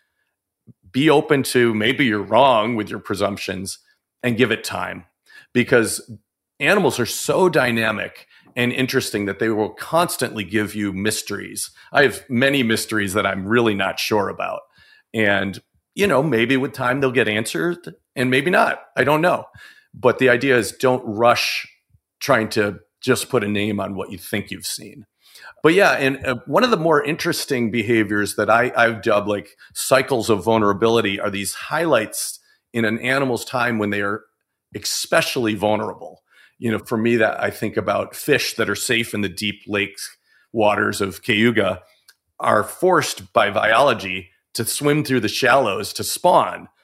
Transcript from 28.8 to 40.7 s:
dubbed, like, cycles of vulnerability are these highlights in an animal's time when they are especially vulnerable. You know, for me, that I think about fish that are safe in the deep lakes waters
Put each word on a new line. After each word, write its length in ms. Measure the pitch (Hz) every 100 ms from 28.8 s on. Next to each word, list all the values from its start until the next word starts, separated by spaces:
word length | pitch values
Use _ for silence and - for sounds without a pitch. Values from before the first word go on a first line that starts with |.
| 117 110
dubbed, 260 | 113 104 101
like, 280 | 101 - _ -
cycles 560 | - - 135 135 127 107
of 120 | 104
vulnerability 800 | 95 113 101 98 113 117 101 98
are 100 | 104
these 240 | 98 95
highlights 840 | - - 151 165 123 104 - - - _ _ _
in 120 | 117
an 140 | 113 117
animal's 440 | 123 135 135 117
time 340 | - 127 120 113
when 120 | 104
they 100 | 101
are 220 | 101 107 _ _ _ _ _
especially 800 | 107 - - - 170 156 135 110
vulnerable. 680 | 107 104 107 107 92 80 - _ _ _ _
You 140 | 120
know, 60 | 110
for 180 | - 117
me, 200 | 117 120
that 260 | 107 -
I 80 | 104
think 260 | - 107 107
about 380 | 98 101 101
fish 400 | - - 139 -
that 140 | - 104
are 40 |
safe 400 | 101 - 117 113
in 60 | 107
the 80 | 98
deep 340 | 85 104 101 -
lakes 500 | 101 101 - - - _ _ _
waters 480 | 113 104